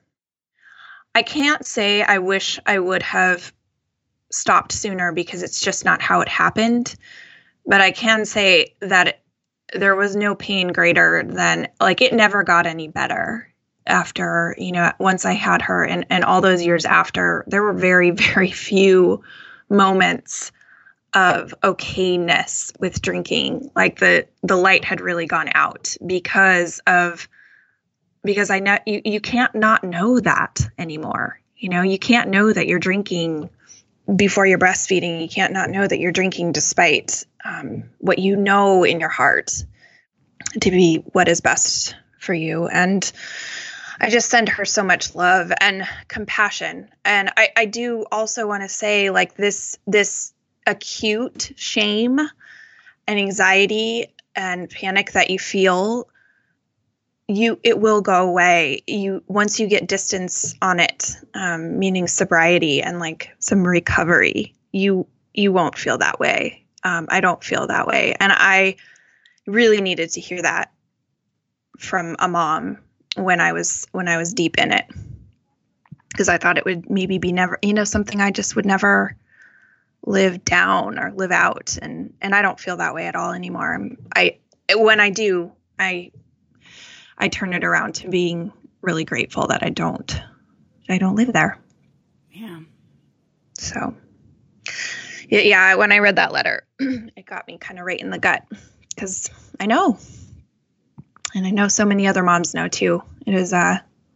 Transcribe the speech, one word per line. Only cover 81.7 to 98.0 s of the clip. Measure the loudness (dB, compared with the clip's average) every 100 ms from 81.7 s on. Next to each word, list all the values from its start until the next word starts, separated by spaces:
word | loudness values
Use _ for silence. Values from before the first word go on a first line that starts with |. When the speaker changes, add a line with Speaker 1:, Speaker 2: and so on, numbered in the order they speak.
| -10
Speaker 1:
And, | -10 -12 -14 -10
and | -2
I | 0
don't | 0 -2
feel | -8 -6
that | -6 -6
way | -6
at | -6
all | -6
anymore. | -8 -10 -6 -4 -4
I'm, | -6 -12 -4 0
I, | 0 -2 _ _ 0 4
when | 4 4
I | 2
do, | 0 -2 -2 -4 -12 _ -8
I, | -6 -6 -12 -20 _ _ _ _ _ -20 -20 -20 -20 -6
I | -6
turn | -4 -6
it | -4
around | 0 0 -2 -8
to | -4
being | -2 -2 -4 -8 -14 -20 _
really | -6 -4 -4
grateful | -6 -4 -2 -2
that | -2
I | -2
don't, | -2 -4 -6 -8 -10 -12 _ _ _ _ _ -4
I | -2
don't | 0 0
live | 0
there. | 2 0 -4 _ _ _ _ _ _ _
Speaker 2:
Yeah. | -20 -18 -18 -20 _ _ _ _ _ _ _ _ -14
Speaker 1:
So, | -12 -8 -8 -10 _ _ _ _ _ _ -14 -12 -12 -12 -16 -18 0
yeah, | 2
yeah, | 6 6 6 6
when | 4
I | 4
read | 4 4
that | 2
letter, | 0 -2 -4 -10
<clears throat> | -8
it | -6 -6 -10 -20 -16
got | -16 -16
me | -18
kinda | -18 -12
right | -8
in | -8